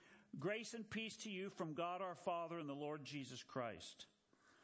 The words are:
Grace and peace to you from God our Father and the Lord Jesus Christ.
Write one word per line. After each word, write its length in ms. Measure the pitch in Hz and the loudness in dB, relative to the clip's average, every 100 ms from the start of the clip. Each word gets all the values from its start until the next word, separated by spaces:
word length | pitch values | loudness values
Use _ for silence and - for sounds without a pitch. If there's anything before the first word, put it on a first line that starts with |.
| - - - - | -20 -20 -10 0
Grace 360 | 170 226 220 233 | 4 4 2 -4
and 120 | 208 | 0
peace 280 | 220 220 - | 0 0 -2
to 160 | 220 | -2
you 180 | 185 196 | 0 0
from 240 | - 165 | 0 0
God 260 | 151 175 180 | 2 2 2
our 160 | 185 170 | 0 2
Father 440 | 190 170 165 170 | 2 2 2 0
and 100 | 147 | 0
the 40 | |
Lord 300 | 139 147 156 | 0 0 0
Jesus 380 | 127 143 127 123 | -2 -4 -4 -8
Christ. 640 | - 135 117 85 - - - _ _ - - - | -2 0 2 -2 -8 -10 -16 _ _ -20 -20 -20